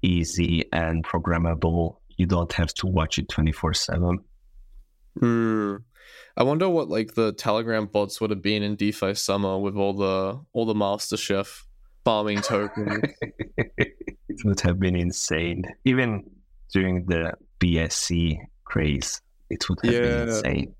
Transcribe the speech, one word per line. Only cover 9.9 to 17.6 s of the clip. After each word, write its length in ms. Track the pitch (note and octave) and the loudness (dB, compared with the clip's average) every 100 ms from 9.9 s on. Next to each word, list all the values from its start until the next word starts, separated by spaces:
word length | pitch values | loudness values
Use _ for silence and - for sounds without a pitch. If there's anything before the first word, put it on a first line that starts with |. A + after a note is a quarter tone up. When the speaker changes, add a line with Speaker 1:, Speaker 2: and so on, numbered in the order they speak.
Speaker 2:
the, 460 | G2 G2 F#2+ F#2+ A#2+ - | 0 0 0 -2 -6 -8
all 140 | B2 A2+ | -4 0
the 80 | |
MasterChef 880 | G#2+ G2+ G#2 - G#2+ - G2 G2+ - - - - - | 0 0 0 -2 -4 0 -2 -2 -10 -20 -20 -20 -2
farming 360 | - A2 G#2+ G2+ | 2 2 2 0
tokens. 600 | G2+ G#2 G#2 - G#2 G#2 - | 0 0 0 -4 -4 -2 -4
Speaker 1:
<laughs> 40 | - - - - - - - - - - - - | -4 -10 -8 -10 -4 -4 -2 -4 -4 -14 -14 -12
It 120 | G2+ | -2
would 160 | G#2 F#2+ | 0 2
have 180 | F2+ F2+ | 2 2
been 180 | F#2+ F2+ | 2 2
insane. 680 | F2 - - D#2 E2+ F2 F2+ - | 0 -2 -2 -2 -2 -4 -6 -2
Even 380 | C3+ B2+ B2 G#2 - - _ - - | 0 2 2 -2 -8 -20 _ -20 -2
during 320 | F#2+ F#2+ F2+ F2 | 0 2 2 2
the 260 | E2+ E2 - - | 0 0 -6 -14
B 200 | - | 0